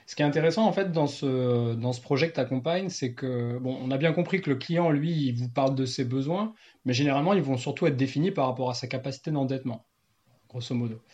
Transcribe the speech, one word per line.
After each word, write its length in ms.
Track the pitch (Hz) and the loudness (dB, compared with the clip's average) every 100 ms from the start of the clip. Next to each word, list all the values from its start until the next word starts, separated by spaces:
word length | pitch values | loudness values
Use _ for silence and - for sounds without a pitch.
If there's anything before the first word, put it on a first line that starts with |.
| - | -12
Ce 100 | - | 0
qui 60 | |
est 40 | 147 | 2
intéressant, 400 | 147 165 190 220 | 4 2 4 2
en 80 | |
fait, 180 | 185 185 | 2 0
dans 160 | 165 143 | 2 0
ce, 680 | - 139 131 123 120 117 113 | 0 -2 2 2 2 2 0
dans 180 | 123 | -2
ce 80 | 120 | -4
projet 280 | - 139 165 | 0 2 2
que 60 | 156 | 0
t'accompagnes, 540 | 123 131 123 180 190 | -2 0 0 -2 -2
c'est 240 | - 131 | -4 -6
que, 440 | 123 131 123 120 123 | -4 -4 -2 -2 -4
bon, 180 | 127 131 | -4 -4
on 100 | 127 | -2
a 60 | 135 | 0
bien 140 | 160 | 2
compris 300 | 160 170 190 | 2 0 0
que 80 | 151 | 0
le 80 | 127 | -2
client, 320 | - 165 175 | 0 0 2
lui, 220 | 147 156 | 2 2
il 220 | 165 135 | 0 0
vous 160 | 120 123 | 0 -2
parle 260 | 131 135 135 | 0 0 2
de 100 | 131 | -2
ses 180 | - | -2
besoins, 500 | 123 131 135 180 220 - - _ | -2 0 0 -2 -2 -6 -20 _
mais 100 | 120 | -2
généralement, 400 | 123 147 139 160 | 2 2 2 4
ils 80 | 202 | 2
vont 160 | 135 127 | 2 0
surtout 280 | 143 - 170 | -2 0 2
être 100 | 131 | 2
définis 340 | 131 143 175 | 0 2 0
par 160 | 190 131 | 2 0
rapport 220 | 123 127 | 0 -2
à 40 | |
sa 140 | 123 120 | -4 -6
capacité 440 | 131 139 135 - | -6 -6 -8 -4
d'endettement, 540 | 147 131 135 127 117 _ _ _ _ _ _ _ | -2 0 -2 -4 -8 _ _ _ _ _ _ _
grosso 240 | 123 117 123 | -12 -4 -2
modo. 240 | 117 110 _ | -2 -6 _